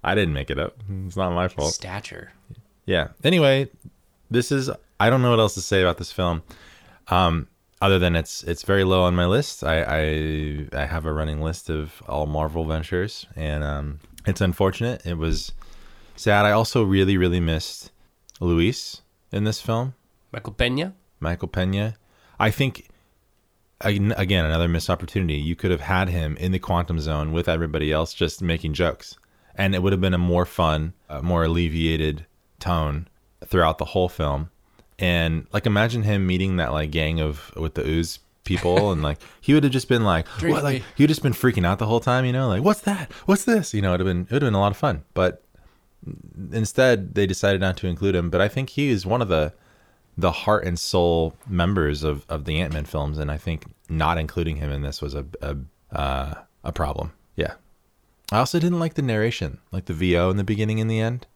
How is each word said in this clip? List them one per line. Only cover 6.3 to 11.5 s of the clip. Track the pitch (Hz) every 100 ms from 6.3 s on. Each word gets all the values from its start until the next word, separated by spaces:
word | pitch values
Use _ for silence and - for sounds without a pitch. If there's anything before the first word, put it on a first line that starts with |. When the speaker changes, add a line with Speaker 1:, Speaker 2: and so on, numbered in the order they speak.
| 82 - - - - - - -
Speaker 1:
um, | 90 90 82 - _ _ _
other | 98 95
than | 87 82
it's, | 80 -
it's | 85 85
very | - 98
low | 92 92
on | 90
my | 87 87
list. | 107 143 -
I, | - 80
I, | - 78 78 78 78 78 76 73 71
I | - 73
have | 82
a | 78
running | 76 78 76
list | 78